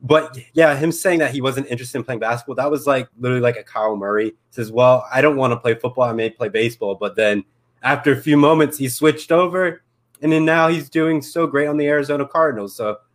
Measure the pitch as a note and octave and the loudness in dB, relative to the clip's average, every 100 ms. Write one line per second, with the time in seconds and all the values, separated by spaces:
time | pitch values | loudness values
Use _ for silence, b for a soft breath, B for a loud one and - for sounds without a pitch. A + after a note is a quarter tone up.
0 | C3 D#3 D#3 B2 - D#3+ D#3 C#3 E3 E3 | 0 0 0 -12 -4 2 2 2 -2 -2
1 | F#3+ E3 C3+ C3 C3+ C3 C#3 A#2+ B2+ B2+ | 0 0 0 -2 -4 -4 -6 -8 -8 -8
2 | B2 A2+ A2+ A#2+ - B2+ D3 D3 C#3+ C3 | -8 -6 -4 -4 -6 -4 -2 0 0 -2
3 | B2 A2+ B2 B2+ A#2+ A#2 - A2+ G#2+ G#2 | -2 -6 -2 0 0 -2 -6 -4 -2 -2
4 | G2 G#2+ A2 - _ A#2+ A2 A2+ B2+ B2+ | -2 -2 -2 -6 _ -10 -4 4 6 4
5 | - C3 D3 C#3 B2+ A#2+ A#2+ A2+ B2 B2+ | 2 2 2 2 0 0 -2 -2 -2 -2
6 | A#2+ A2+ A2+ - G#2+ G#2+ A2+ - G2+ F#2+ | -2 0 -4 -4 -4 -2 -2 -2 -6 -4
7 | G#2 - G#2+ G#2 - _ _ _ B2+ C#3 | -4 0 0 0 -4 _ _ _ -2 0
8 | C#3+ B2+ D3+ D3 D3 D#3+ C#3+ C#3+ C3 - | 2 0 2 4 6 4 2 -2 -6 0
9 | D3+ D3+ - E3 F3+ F#3 F3 D#3+ _ _ | 0 0 0 0 2 0 -4 -6 _ _
10 | _ _ D#3 D#3 D#3+ E3 E3 E3 C3+ D#3+ | _ _ 0 2 2 2 2 0 -4 -2
11 | D#3+ D#3 C#3 E3 D#3 C#3+ D3 D3+ D3 D3 | 0 -2 -4 -4 -2 0 -2 0 0 0
12 | C#3 C#3+ C#3 E3 D#3 A2+ G2+ - G#2+ G#2 | 0 -4 -2 0 0 -2 -8 -6 -6 -6
13 | _ | _